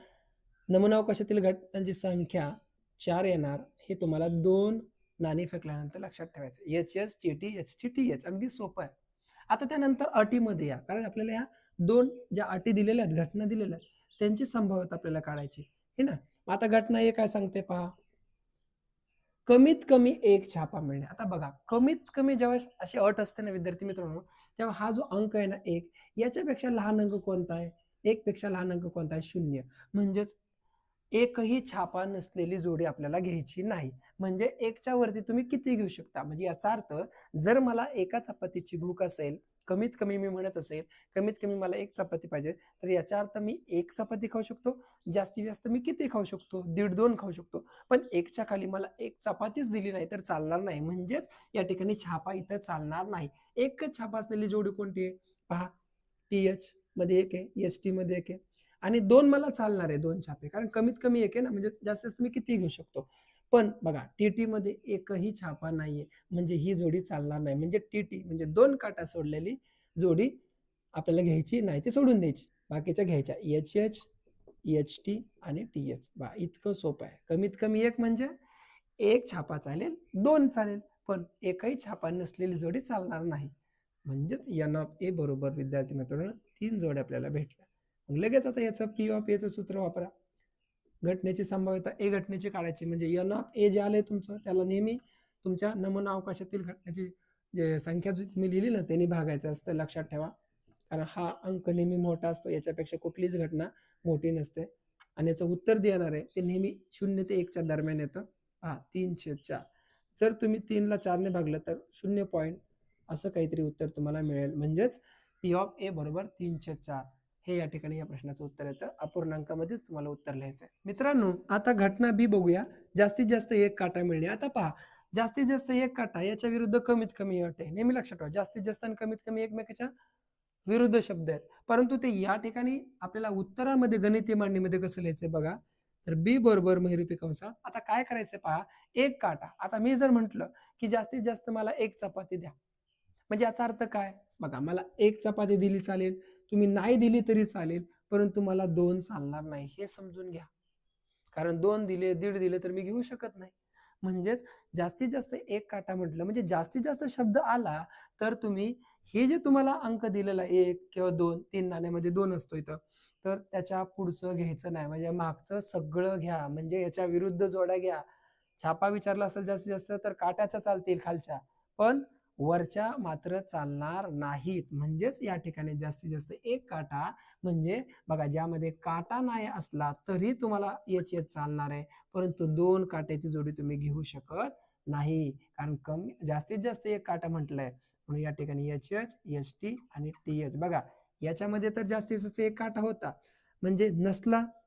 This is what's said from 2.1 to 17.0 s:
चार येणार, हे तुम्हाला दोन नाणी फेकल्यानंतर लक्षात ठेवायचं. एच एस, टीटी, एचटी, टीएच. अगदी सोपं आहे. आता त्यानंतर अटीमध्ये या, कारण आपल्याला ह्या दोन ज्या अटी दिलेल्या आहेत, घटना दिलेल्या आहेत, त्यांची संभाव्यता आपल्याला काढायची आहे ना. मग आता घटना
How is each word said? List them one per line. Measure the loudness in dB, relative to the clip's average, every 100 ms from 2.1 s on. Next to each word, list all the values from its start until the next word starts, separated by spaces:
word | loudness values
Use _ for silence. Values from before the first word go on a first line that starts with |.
| -2 0 -2 -2 -6 _ _ _ -8
चार | -2 2 2
येणार, | 2 0 -4 -8 _
हे | -8 -2
तुम्हाला | 0 2 2
दोन | 4 4 6 4 0 -6 _ _ -4
नाणी | -2 0 -2
फेकल्यानंतर | -6 -6 -6 -8 -10
लक्षात | -12 -12 -14
ठेवायचं. | -12 -14 -12 -2
एच | -2 -2 -4
एस, | -6 -4
टीटी, | -2 -2 -6 -8
एचटी, | -10 -8 -4
टीएच. | 0 0 0 -4
अगदी | -4 -6
सोपं | -6 -8 -8
आहे. | -10 _ _ _ _ -8 -2
आता | 0 0
त्यानंतर | 2 4 4 4
अटीमध्ये | 4 4 4 2 0 -2
या, | -4
कारण | -4 -4 -4
आपल्याला | -4 -4
ह्या | -4 -6 _ _ 0
दोन | 6 6 6 2 -6
ज्या | -4 -2
अटी | -2 2
दिलेल्या | 4 4 4 2
आहेत, | 2
घटना | 0 -2 -2
दिलेल्या | -2 -2 -6
आहेत, | -12 _ _ 0
त्यांची | 2 2 0
संभाव्यता | 0 0 0 -2 -4
आपल्याला | -4 -4
काढायची | -4 -6 -8 -12
आहे | -20 _ _ 0
ना. | 0 0 -8 _ -2
मग |
आता | 0 4
घटना | 4 4 4